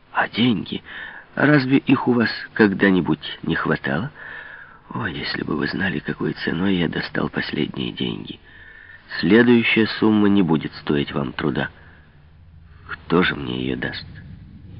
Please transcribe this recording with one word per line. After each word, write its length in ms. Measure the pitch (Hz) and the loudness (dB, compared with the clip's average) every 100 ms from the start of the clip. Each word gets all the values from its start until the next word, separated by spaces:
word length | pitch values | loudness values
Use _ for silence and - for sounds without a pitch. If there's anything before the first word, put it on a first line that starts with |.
| _ | _
А 160 | - - | -4 -4
деньги? 540 | - 127 98 - - - - - - - - | 0 0 0 -2 -10 -12 -16 -16 -18 -12 0
Разве 420 | 139 147 131 135 | 4 4 6 2
их 300 | - 135 - | 4 2 4
у 40 | |
вас 180 | 120 110 - - - | 2 2 -2 -6 4
когда-нибудь 840 | 107 95 101 92 78 80 - - | 4 6 4 4 2 -2 -4 -8
не 120 | - 76 | -2 -2
хватало? 560 | 71 78 - 69 131 - - - - - - - - | 0 -2 -2 -4 -4 -10 -18 -16 -16 -18 -20 -20 -12
О, 180 | - 120 | -8 -8
если 380 | 139 135 - - | -8 -8 -8 -4
бы 120 | 76 | -4
вы 120 | 71 | -4
знали, 320 | - 92 76 | -2 -4 -4
какой 320 | - 73 76 | -6 -6 -4
ценой 420 | 73 - 80 95 92 | -4 -4 -2 0 0
я 140 | 80 | 0
достал 400 | - - - 76 | -2 -6 -4 -4
последние 640 | - - - 73 - 62 | -4 -6 -4 -4 -4 -8
деньги. 480 | - 64 52 - - - - - - - - - - | -6 -6 -6 -10 -16 -20 -20 -20 -20 -20 -20 -14 -4
Следующая 680 | 80 110 120 120 113 - 110 - | 4 6 8 6 4 2 0 2
сумма 300 | 110 107 104 | 2 4 4
не 140 | 101 | 4
будет 300 | 87 80 76 - | 4 2 -2 -10
стоить 380 | - 73 71 | -2 -2 0
вам 200 | 73 67 | -4 -6
труда. 360 | - 76 65 67 - - - - - - - - - - - - | -4 -2 -2 -4 -8 -20 -20 -20 -20 -20 -20 -20 -20 -20 -20 -16
Кто 340 | - - 82 | -14 0 2
же 140 | 92 - | 2 -2
мне 260 | 65 62 | -6 -4
ее 140 | 64 64 | -4 -4
даст? 300 | - - - - - - - - - - | -6 -8 -14 -18 -18 -20 -20 -20 -20 -12